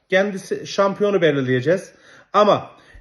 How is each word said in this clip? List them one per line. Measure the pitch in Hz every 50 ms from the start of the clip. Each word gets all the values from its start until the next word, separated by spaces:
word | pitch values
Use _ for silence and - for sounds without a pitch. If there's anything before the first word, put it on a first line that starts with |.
| _ _
kendisi | 180 185 196 208 190 190 - - - - -
şampiyonu | 156 - - 196 196 190 - 208 202 196 185 165
belirleyeceğiz. | 156 143 139 131 127 127 127 120 151 180 - - - - _ _ - - - - _ -
Ama | - 311 214 165 113 - - - - - - - -